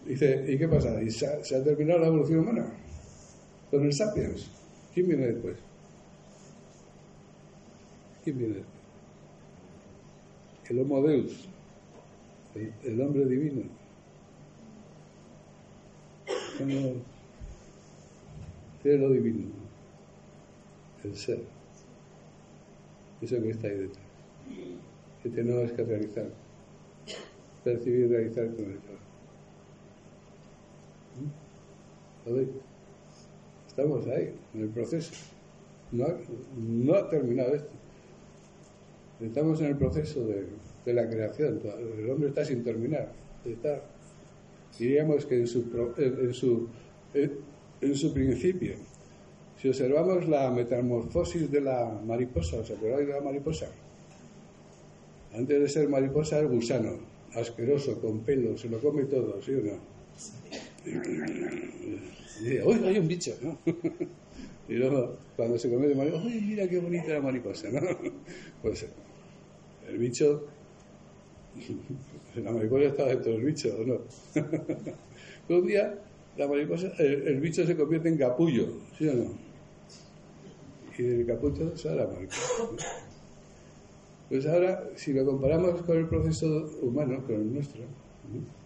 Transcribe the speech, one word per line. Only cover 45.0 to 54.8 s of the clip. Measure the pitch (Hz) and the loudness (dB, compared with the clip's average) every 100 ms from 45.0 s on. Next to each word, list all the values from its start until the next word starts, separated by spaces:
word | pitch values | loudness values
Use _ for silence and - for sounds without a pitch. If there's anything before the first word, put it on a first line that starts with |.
| 156 143 - | 6 2 4
que | 127 | 2
en | 117 | 4
su | 127 117 | 0 0
pro-, | 120 120 - | -2 -2 2
en, | 135 127 | 0 2
en | 127 | 0
su, | 120 131 113 117 - - - - | 2 2 2 0 -10 -20 -20 -4
en, | 143 135 - - - - - | 0 0 -2 -12 -20 -20 -2
en | 135 139 | 0 2
su | 156 | 2
principio. | 135 131 117 180 185 110 - - - - - - - - - | 2 2 4 2 2 -2 -6 -12 -20 -20 -20 -20 -20 -20 -2
Si | 135 | 0
observamos | 127 127 143 175 180 160 | 2 4 4 4 2 4
la | 151 127 | 4 4
metamorfosis | 123 120 127 123 120 120 165 170 170 147 | 2 2 2 2 0 0 0 0 0 2
de | 143 | 2
la | 135 127 117 107 110 | 2 0 0 -4 -4
mariposa, | 117 123 - 85 - | -2 0 0 -2 -4
¿os | - | -6
acordáis | 104 110 135 143 | -4 0 0 0
de | |
la | 143 | -2
mariposa? | 143 139 143 156 - - - - - - - - - - - - | -2 -4 -4 -4 -6 -12 -20 -20 -20 -20 -20 -20 -20 -20 -20 -20